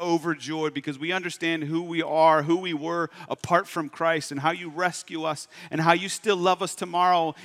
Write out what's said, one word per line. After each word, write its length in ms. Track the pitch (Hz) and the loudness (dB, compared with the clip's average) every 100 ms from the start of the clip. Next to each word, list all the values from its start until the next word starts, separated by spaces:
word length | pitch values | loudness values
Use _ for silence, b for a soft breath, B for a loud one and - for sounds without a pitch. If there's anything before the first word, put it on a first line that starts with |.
overjoyed 720 | 175 170 165 151 123 156 156 | 0 0 0 -4 -4 -4 -2
because 260 | 139 151 135 | -4 -6 -6
we 140 | 160 | -4
understand 520 | 185 180 - 165 165 | -4 -4 -4 -2 -2
who 180 | 147 165 | -2 -4
we 200 | 175 165 | -4 -4
are, 400 | 156 156 160 156 | 0 4 6 6
who 140 | 147 175 | 4 0
we 160 | 185 | 0
were 380 | 151 160 170 160 B 131 | -4 -2 -2 -4 B -8
apart 400 | 127 - 175 - | -8 2 2 2
from 220 | 175 151 | -6 -6
Christ, 420 | - 165 160 - | -2 0 0 -2
and 80 | 139 | -2
how 120 | 156 | -2
you 180 | 180 175 | -2 -6
rescue 540 | 151 180 - - 165 | -4 -4 -4 -10 -6
us, 220 | 160 147 - B B | -6 -6 -10 B B
and 120 | 147 | 0
how 100 | 165 | 4
you 160 | 175 190 | 4 2
still 300 | - 220 190 | -4 0 2
love 240 | 180 175 | 4 2
us 120 | 190 | 0
tomorrow, 600 | - 185 175 180 175 160 - | -6 -4 2 4 4 2 -4